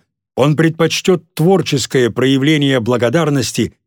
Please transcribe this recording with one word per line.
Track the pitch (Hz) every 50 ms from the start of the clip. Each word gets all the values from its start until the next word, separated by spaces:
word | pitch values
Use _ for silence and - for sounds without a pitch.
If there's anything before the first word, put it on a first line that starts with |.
| _ _ _ _ _ _ _ -
Он | 123 147 151
предпочтет | 123 160 165 160 - 170 160 - - - - 185 175 - _ -
творческое | - 156 170 196 185 139 - - 135 107 - - 135 123 117
проявление | 98 - 123 135 135 135 131 147 160 151 143 139 135 127
благодарности | 110 107 127 120 123 117 113 170 165 151 143 139 117 - - - 117 92 - _ _